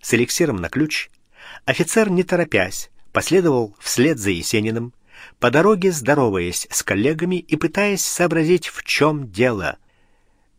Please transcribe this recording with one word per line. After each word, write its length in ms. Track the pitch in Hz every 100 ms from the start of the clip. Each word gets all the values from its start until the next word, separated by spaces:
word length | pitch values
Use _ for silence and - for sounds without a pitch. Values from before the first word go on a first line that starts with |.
с 140 | - 113
эликсиром 400 | 120 - 165 107
на 140 | 85
ключ, 400 | - 151 - - _ _ _ - - -
офицер, 440 | 131 175 - 214
не 140 | 180
торопясь, 640 | 180 175 165 104 92 - - - -
последовал 640 | - - 175 175 131 110 101
вслед 380 | - - 135 147
за 140 | 101
Есениным, 600 | 87 85 113 107 113 120 - _ - - -
по 120 | 123
дороге 400 | 135 185 214 190
здороваясь 760 | 165 120 147 123 95 87 85 -
с 140 | -
коллегами 540 | - 98 117 160 175 180
и 180 | - 151
пытаясь 480 | 165 160 202 196
сообразить, 640 | - - 175 165 160 175 -
в 160 | -
чём 480 | - - 147 151 131
дело. 460 | 95 123 110 90 - _ _ _ _ _ _ _